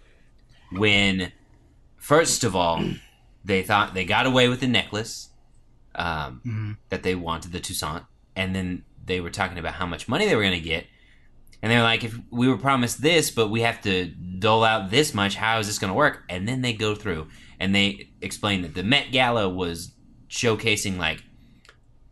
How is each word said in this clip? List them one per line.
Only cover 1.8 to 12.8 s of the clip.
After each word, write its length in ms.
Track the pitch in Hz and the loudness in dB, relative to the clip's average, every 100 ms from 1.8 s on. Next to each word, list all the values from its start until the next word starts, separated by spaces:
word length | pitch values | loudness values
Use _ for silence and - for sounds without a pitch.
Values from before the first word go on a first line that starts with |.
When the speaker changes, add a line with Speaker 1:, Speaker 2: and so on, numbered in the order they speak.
| _ - | _ -20
Speaker 1:
first 460 | - 151 165 - | 4 4 4 2
of 100 | 117 92 | 0 2
all, 280 | 85 82 87 - - | 2 2 -2 -6 -12
<clears throat> 300 | _ _ _ | _ _ _
they 180 | 92 95 | -2 0
thought 320 | 92 104 104 | 2 2 2
they 100 | 95 | -2
got 220 | 90 107 127 | 0 2 4
away 220 | 127 123 | 4 4
with 120 | 127 | 4
the 80 | 131 | 0
necklace, 600 | 113 - 104 117 - - - _ - - _ - | 0 0 -6 -6 -10 -16 -20 _ -20 -20 _ -14
um, 460 | - 85 78 67 123 | -8 -4 -4 -8 -10
Speaker 2:
Mm-hmm. 280 | 123 107 107 107 - | -10 -8 -8 -12 -10
Speaker 1:
that 120 | 92 | -6
they 120 | 92 | -4
wanted, 380 | 90 82 80 87 | -4 -4 -6 -6
the 80 | 87 | -8
Toussaint, 440 | - - 85 82 - _ _ - | -6 -6 -6 -8 -12 _ _ -6
and 180 | 95 | -4
then 300 | - 92 90 - - | -2 -4 -6 -10 -16
they 160 | - 92 | -6 -4
were 100 | 85 | -4
talking 280 | - 92 85 | -4 -4 -4
about 160 | 80 | -8
how 120 | - 90 | -6 -6
much 220 | 80 - | -6 -4
money 180 | 143 208 | 0 2
they 100 | 127 | 2
were 60 | |
gonna 180 | 98 87 | 2 0
get, 260 | 80 80 - _ _ - - - - - | -2 -6 -6 _ _ -20 -20 -20 -20 -8
and 80 | 107 | 0
they 60 | 120 | 4
were 60 | |
like, 220 | 113 113 | 4 2
"If 120 | 117 117 - | -2 -8 -8
we 160 | 120 127 | 0 2
were 80 | 113 | 2
promised 460 | 135 131 | 2 2